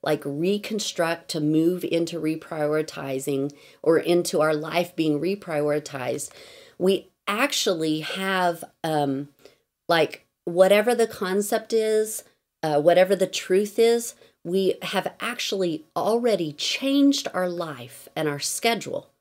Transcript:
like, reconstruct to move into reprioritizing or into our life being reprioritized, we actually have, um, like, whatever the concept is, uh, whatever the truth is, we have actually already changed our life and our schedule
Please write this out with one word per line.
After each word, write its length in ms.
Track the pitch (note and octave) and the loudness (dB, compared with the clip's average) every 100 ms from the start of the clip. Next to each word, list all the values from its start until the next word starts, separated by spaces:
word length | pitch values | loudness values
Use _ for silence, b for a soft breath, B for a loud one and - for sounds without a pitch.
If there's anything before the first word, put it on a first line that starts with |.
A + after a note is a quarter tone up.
like, 200 | D#3 D3+ | -2 -4
reconstruct 1040 | D3 C#3+ F3+ G#3 - A3 - - E3 E3+ - | -4 -2 0 -2 -4 -6 -6 -2 -2 -2 -6
to 100 | D#3+ | -2
move 420 | D3+ D#3 E3 F3+ | 2 2 2 0
into 380 | F3 E3 E3+ E3+ | -2 -2 -2 -4
reprioritizing 1300 | D#3 D#3 - D#3+ D3 D#3 D#3 D#3+ C#3 C3+ C3+ C#3 C#3+ B B B | -4 -4 -8 -4 0 0 -2 -8 -6 -4 -2 -2 -2 B B B
or 160 | D#3 D#3+ | 2 2
into 420 | D#3 F3 F3 C#3+ | 4 2 2 0
our 140 | D#3 | 2
life 400 | D3+ D#3 D#3+ F3 | 0 -2 -2 -2
being 260 | - D#3 D3 | -2 0 0
reprioritized, 1080 | E3+ G3+ F3+ D3+ D3 D3+ D3+ C3+ B2 C3 - B B B B B | -2 -4 -4 -2 0 -2 -4 -8 -6 -6 -8 B B B B B
we 300 | F#3 G3 - _ - | 0 0 -4 _ -6
actually 760 | G#3 C#4+ - - F3 D#3+ D#3 | -2 0 0 0 0 0 -2
have, 640 | D3+ F#3+ F#3+ F#3+ F3+ E3+ - _ | -4 -6 -2 2 0 -2 -12 _
um, 460 | D#3+ D3+ C#3 C3+ C#3+ _ b b b _ - | -2 0 0 -2 -8 _ b b b _ 0
like, 380 | E3 D#3+ - _ _ | 2 2 -2 _ _
whatever 500 | - F3 F#3+ G3+ G#3+ | -4 4 6 6 4
the 120 | A3+ A3 | 2 0
concept 680 | - F#3 G3 G3+ A3 A3 | -2 -2 -2 0 -4 0
is, 500 | A3+ A3 G#3+ G#3+ - b b _ _ | 0 2 0 -2 -6 b b _ _
uh, 180 | D#3 D3 | 0 4
whatever 360 | D#3 F3 F#3 F#3+ | 6 6 6 4
the 100 | F#3 | 0
truth 520 | - - F#3 G#3 A3 | -2 0 0 2 2
is, 360 | A3+ A#3 A#3 b b b | 4 2 -2 b b b
we 320 | E3+ F#3+ F#3+ - | -2 0 0 -2
have 320 | F3+ G3 - - | -2 -4 -4 -8
actually 680 | G#3 A#3+ - G3 F3+ D3+ - E3+ | -8 -6 -6 -2 -2 -4 -6 -4
already 560 | E3+ A#3 A#3+ G3+ D#3 | 0 2 2 0 -2
changed 760 | - - - C4+ C#4 C#4 C#4 - | -4 -6 -4 0 4 4 4 -2
our 160 | F3+ F3+ | -4 -4
life 600 | F3 E3 C3 A#2+ - - | -4 -8 -10 -14 -18 -10
and 140 | - D#3 | -4 -2
our 100 | C#3+ | -2
schedule 680 | - - A#3 A3 - F2 - _ | -6 -2 -2 -2 -4 -8 -10 _